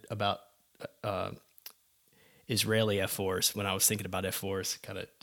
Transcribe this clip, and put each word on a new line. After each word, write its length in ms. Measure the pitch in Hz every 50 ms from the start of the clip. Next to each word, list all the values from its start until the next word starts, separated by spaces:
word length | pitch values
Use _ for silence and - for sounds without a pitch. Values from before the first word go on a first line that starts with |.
| - -
about, 300 | 113 104 104 101 95 - - - _ _ _ _ _ - - - _ _ -
uh, 260 | 104 98 90 90 98 - - - _ _ _ - - - _ _ _ _ _ _ _ _ _ - - _ _ _ -
Israeli 520 | 120 101 107 110 110 113 110 107 101 98
F 100 | 95 92
fours 440 | - - 98 95 92 92 - - -
when 120 | 104 101
I 60 | 98
was 140 | 95 95 -
thinking 200 | - 110 104 98
about 180 | 95 92 92 92
F 100 | 92 -
fours. 440 | - 98 95 95 95 92 - - -
Kinda, 240 | - - 101 98 - - _ -